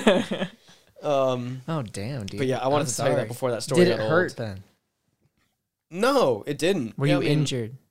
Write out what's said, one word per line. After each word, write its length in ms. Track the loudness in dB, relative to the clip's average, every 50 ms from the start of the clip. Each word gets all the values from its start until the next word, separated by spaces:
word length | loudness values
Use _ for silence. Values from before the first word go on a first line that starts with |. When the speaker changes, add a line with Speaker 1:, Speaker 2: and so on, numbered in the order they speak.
| 6
Speaker 1:
run 160 | 6 4 4 2 -2 -4
out. 160 | -6 -6 -8 -10 -14 _ -20 -20 _ _ _ _ -8 -4
<laughs> 0 |
Speaker 2:
Um, 580 | 0 2 2 2 2 0 -2 -4 -6 -8 -10 -8 -6
Speaker 1:
Oh, 140 | -6 -4 -6
damn, 420 | -6 -8 -10 -8 -8 -8 -8 -8
dude. 140 | -8 -6 -2
Speaker 2:
but 80 | -2
yeah, 120 | 0 0 0
I 100 | 0 2
wanted 160 | 2 2 0
Speaker 1:
I'm 60 | 0
Speaker 2:
to 60 | -2
tell 100 | -2 0 0
you 40 | 0
that 60 | 0
Speaker 1:
sorry. 100 | -2 -4
Speaker 2:
before 220 | -6 -4 -4 -2
that 120 | -2 -2 -4
story 220 | 0 4 4 4
Speaker 1:
Did 80 | 4 4
it 60 | 2
Speaker 2:
got 100 | 0 0
Speaker 1:
hurt 220 | 2 2 0 0
Speaker 2:
old. 60 | -4 -8
Speaker 1:
then? 260 | -8 -8 -10 -12 -14 -18 _ _ _ _ _ _ _ _ _ _ _ _ _ _ _ _ _ _ _ _ _ _ _ _
Speaker 2:
No, 520 | -4 0 2 2 4 4 4 4 2 0 -2
it 120 | -6 -4 0
didn't. 400 | 0 0 0 0 -2 -4 -4 -2
Speaker 1:
Were 80 | 0
Speaker 2:
Yeah, 80 | 2 2
Speaker 1:
you 40 | 2
Speaker 2:
I 40 | 2
mean, 160 | 2 2 2
Speaker 1:
injured? 360 | 2 0 0 -4 -4 -6 -10 -14 _ _